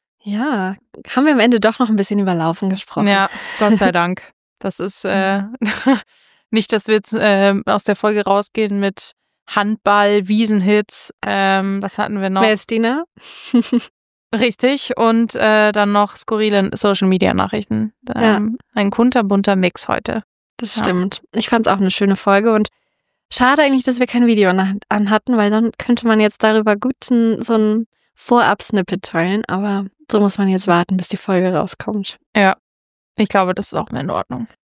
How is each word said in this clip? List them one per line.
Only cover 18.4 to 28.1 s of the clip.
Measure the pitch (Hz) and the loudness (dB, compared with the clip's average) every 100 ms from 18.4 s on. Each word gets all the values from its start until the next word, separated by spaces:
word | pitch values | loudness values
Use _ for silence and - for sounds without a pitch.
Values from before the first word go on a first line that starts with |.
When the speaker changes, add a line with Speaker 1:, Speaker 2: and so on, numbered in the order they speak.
| 214 240 _ | -2 -6 _
Speaker 2:
ein | - 202 | -4 -2
kunterbunter | 214 247 254 196 202 196 190 | 2 2 2 2 0 2 2
Mix | 180 - - | 0 -2 -6
heute. | - - 220 - _ _ - | -6 -4 -8 -10 _ _ -12
Speaker 1:
Das | 226 220 | -8 -4
Speaker 2:
Ja. | |
Speaker 1:
stimmt. | 214 180 190 - _ | -2 -2 -2 -6 _
Ich | 226 - | -6 -2
fand's | 233 220 | 0 0
auch | 196 | 0
eine | 185 | 0
schöne | - 196 | 0 0
Folge | 196 202 196 226 | 0 2 2 4
und | 214 214 _ _ _ _ _ - | 2 0 _ _ _ _ _ -10
schade | - 254 285 | 0 2 4
eigentlich, | 285 269 | 2 2
dass | 254 240 | 0 0
wir | 247 | 0
kein | 240 240 | 2 4
Video | 214 190 | 4 4
an, | 185 190 196 - | 2 0 -4 -4
an | 208 202 | -2 0
hatten, | 214 - 233 | 0 0 0
weil | 202 | 2
dann | 214 226 - | 2 0 -4
könnte | - 240 226 | -2 0 2
man | 214 | 2
jetzt | 208 - | 2 2
darüber | 220 220 214 208 | 2 2 2 0
gut | 254 - - | -2 -6 0
n-, | 240 226 220 | 2 2 0
so | - 226 | 0 0
ein | 214 220 226 _ _ | 2 0 -4 _ _